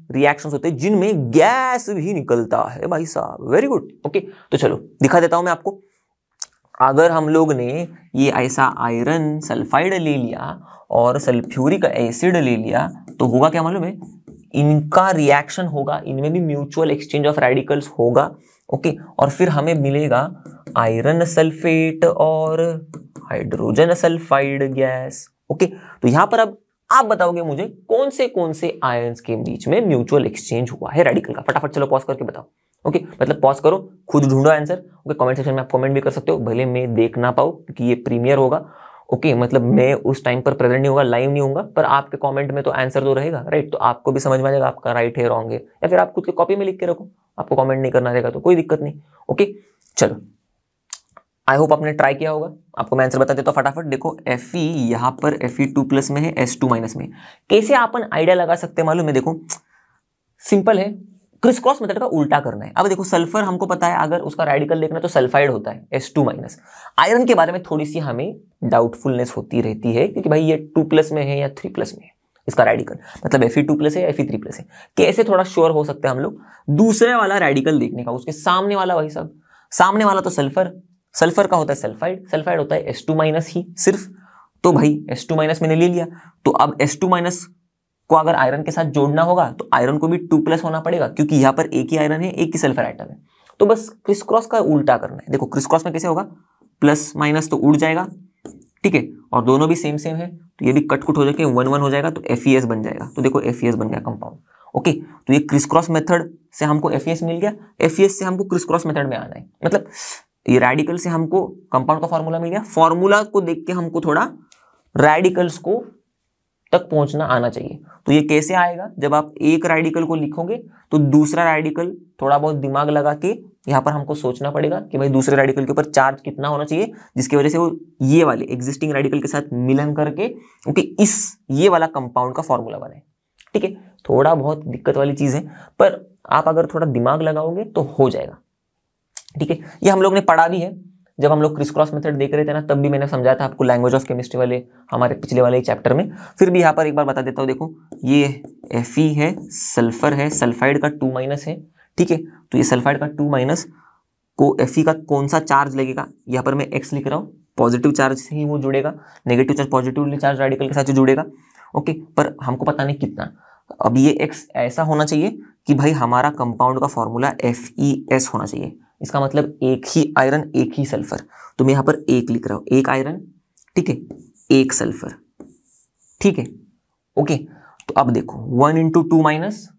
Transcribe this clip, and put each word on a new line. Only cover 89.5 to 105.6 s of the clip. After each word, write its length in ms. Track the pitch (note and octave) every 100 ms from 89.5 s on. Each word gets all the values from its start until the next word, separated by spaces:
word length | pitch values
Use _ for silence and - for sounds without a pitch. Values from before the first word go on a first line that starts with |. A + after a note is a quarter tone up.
तो 160 | G#2+ -
आयरन 240 | C3 B2+ D3
को 100 | D#3+
भी 100 | F3
टू 180 | - D#3
प्लस 220 | D#3 E3
होना 160 | E3+ D#3+
पड़ेगा 280 | D#3+ F3 B2
क्योंकि 280 | - D3 D3+
यहाँ 160 | C3+
पर 140 | C3+ D#3+
एक 240 | B2+ B2+
ही 60 | D#3+
आयरन 240 | D3+ D#3
है, 100 | F#3
एक 180 | - E3
ही 60 | D#3+
सल्फर 240 | C#3+ B2+
एटम 220 | A#2+ -
है। 140 | - - _ _ _ -
तो 60 | G#3
बस 220 | A3 - -
क्रिस 180 | - G3+
क्रॉस 240 | - A3 A3+
का 120 | A3+
उल्टा 360 | D#3+ D3+ C#3+ A#2
करना 200 | - -
है। 140 | -
देखो 160 | C#3 B2
क्रिस 200 | C#3 -
क्रॉस 180 | E3
में 80 | E3+
कैसे 160 | D#3+ F3
होगा, 140 | E3 G3+ - _ _ _ _
प्लस 300 | D3 D3+ - D3
माइनस 340 | D3 D3+ D3+
तो 60 | D3
उड़ 180 | C#3+ D3
जाएगा, 300 | D#3+ D#3+ F#3 - - _ - - _ _
ठीक 100 | G3+
है, 120 | E3 A#2+ - _
और 120 | A#2+
दोनों 240 | A#2 C3+ D#3
भी 80 | E3
सेम 200 | D3 D3
सेम 180 | D#3+ D#3+
है 120 | F3
तो 380 | - - _ B2
ये 60 |
भी 80 | C3+
कट 220 | D3 C#3
कुट 140 | - D3+
हो 60 |
जाके 200 | C#3 D3 D3+
वन 200 | B2 C3
वन 140 | C#3+
हो 100 | C#3
जाएगा, 200 | C#3+ D#3+
तो 120 | D#3+
एफ़ईएस 400 | - A#2+ C#3 C3 A#2+
बन 160 | A2
जाएगा। 280 | A2 - - -
तो 60 |
देखो 180 | C3+ C3
एफ़ईएस 320 | A#2 A#2+ A#2+
बन 140 | A2+ A2
गया 120 | -
कंपाउंड, 380 | A2+ A2+ - - _ _ _
ओके। 180 | - D#3+
तो 400 | - - - -
ये 60 | C#3+
क्रिस 260 | D3 C#3